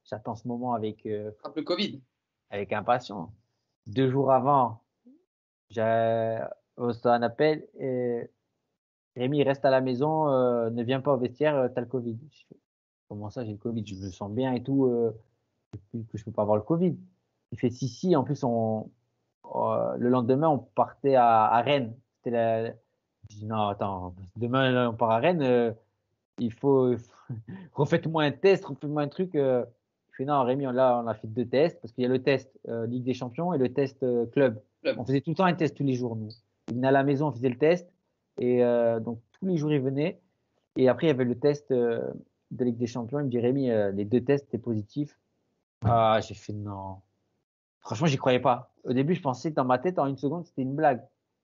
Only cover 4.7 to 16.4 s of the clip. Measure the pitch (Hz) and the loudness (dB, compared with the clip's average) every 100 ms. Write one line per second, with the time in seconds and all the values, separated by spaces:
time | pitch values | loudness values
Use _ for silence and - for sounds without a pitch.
4.7 | 110 _ _ 247 294 _ _ _ _ _ | -2 _ _ _ _ _ _ _ _ _
5.7 | 110 110 113 113 113 113 113 - - _ | -4 0 2 2 0 -2 -4 -8 -12 _
6.7 | - 120 117 120 120 117 117 151 156 - | -6 -4 0 2 2 0 0 0 0 -6
7.7 | - 139 127 123 117 - _ _ _ _ | -8 -6 -2 -2 -4 -6 _ _ _ _
8.7 | _ _ _ _ - 127 147 135 135 139 | _ _ _ _ -6 -2 2 2 2 2
9.7 | 131 131 123 151 156 151 131 123 120 113 | 2 2 0 0 2 2 2 2 2 0
10.7 | 117 117 135 139 131 127 127 151 147 123 | -2 -2 0 2 0 0 0 0 2 0
11.7 | 123 120 127 117 117 147 _ _ - _ | -2 -6 -6 -6 -10 -12 _ _ -20 _
12.7 | _ _ _ - 104 104 131 110 104 123 | _ _ _ -16 -12 -10 -10 -10 -8 -6
13.7 | 113 101 95 98 90 101 107 131 127 123 | -6 -8 -10 -12 -10 -8 -4 -2 -2 -2
14.7 | 139 131 120 113 110 _ _ _ _ _ | 2 2 2 0 -4 _ _ _ _ _
15.7 | - _ 113 113 107 110 110 | -20 _ -12 -10 -12 -8 -4